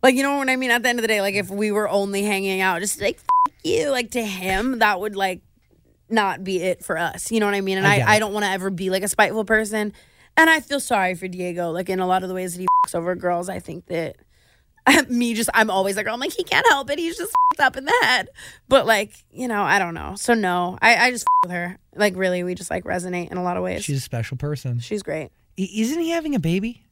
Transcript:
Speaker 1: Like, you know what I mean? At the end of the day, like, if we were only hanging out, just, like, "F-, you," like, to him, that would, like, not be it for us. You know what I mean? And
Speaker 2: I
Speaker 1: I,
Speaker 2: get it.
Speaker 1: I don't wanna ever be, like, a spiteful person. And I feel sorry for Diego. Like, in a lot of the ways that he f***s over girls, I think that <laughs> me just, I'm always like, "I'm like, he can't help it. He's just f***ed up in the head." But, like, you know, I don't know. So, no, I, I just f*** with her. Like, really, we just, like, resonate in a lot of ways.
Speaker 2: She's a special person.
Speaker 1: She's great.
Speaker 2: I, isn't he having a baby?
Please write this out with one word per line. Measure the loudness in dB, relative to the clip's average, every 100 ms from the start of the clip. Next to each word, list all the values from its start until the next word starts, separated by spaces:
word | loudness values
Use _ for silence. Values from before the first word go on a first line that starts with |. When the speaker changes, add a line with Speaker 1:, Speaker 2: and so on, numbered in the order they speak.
Speaker 1:
Like, | 6 4
you |
know | 2 0
what | 0
I | 0
mean? | 2
At | 0
the | 2
end | -2
of |
the | 0
day, | 0
like, | 0 -2
if | -4
we | -2 0
were | 0 0
only | 0 0 -2
hanging | 0 0 0 0
out, | 0 0
just, | -4 -2
like, | -4 -4 0 2 2
"F-, | _
you," | -2 0 0
like, | -2 -2
to | -4
him, | -4 -6 -2 0 0 2
that | 2 2
would, | -4
like, | -2 -2 -4 _ _ _ _ _ _ _
not | 0 2 -2
be | -4 -2
it | -2 -4
for | -4 -2
us. | -2 -4 -2
You | 0
know | 2
what |
I | 0
mean? | 0 2
And | 4
Speaker 2:
I |
Speaker 1:
I, | 4
Speaker 2:
get | 6
it. |
Speaker 1:
I | 4
don't | 4
wanna | -2 -2
ever | -2 -4
be, | -4 -2
like, | 0
a | -2
spiteful | 2 2 2
person. | 0 0 2 -2 -4 -6 -20 _ _ 4
And | 6
I | 6
feel | 2 -6
sorry | 0 2 2
for | -2 -8
Diego. | -6 -6 -4 -4
Like, | -4 -4
in | -2
a | 2
lot | 0
of | 0
the |
ways | -6 -6
that | -4
he | 0 2 2
f***s | -2
over | -2
girls, | -2 -2 -2 -4
I | -10
think | -10 -14 -8
that | -6 -6 -10 _ _ _ _ _ _ 4
<laughs> | 4 4
me | -2 0
just, | -2 0
I'm | 2 2
always | 2 0 -2
like, | -4
"I'm | -4
like, | -6
he | -6
can't | -2 2 4
help | 2 0
it. | -4
He's | -4 -6
just | -4 0 2 2
f***ed |
up | 0 0
in | 0
the | 2
head." | 4 2 -2 -12 -20 -20 _
But, | 4 6
like, | 2 2 -8 _
you | -8 -4
know, | 0
I | 2 2
don't | 2
know. | -4 -10 -6
So, | 2
no, | 2 4 0 0 2
I, | 4 6 4
I |
just | 2
f*** | 2 2 2
with |
her. | -2 -6 -10 _ 0
Like, | 0 2
really, | 0 0
we | -2
just, | -6 -6
like, | -8
resonate | -4 -6 -4 -6 -6
in | -4
a |
lot | -4 -2
of |
ways. | -4 -6
Speaker 2:
She's | -4 -4
a |
special | -4 -6 -6 -6
person. | -6 -6 -6 -6
Speaker 1:
She's | -4 -8
great. | -6 -8 -8 _ _ -8
Speaker 2:
I, | -6
isn't | -2 -2 -2
he | -2
having | -2 -2
a | -2
baby? | 0 -2 -2 -10 _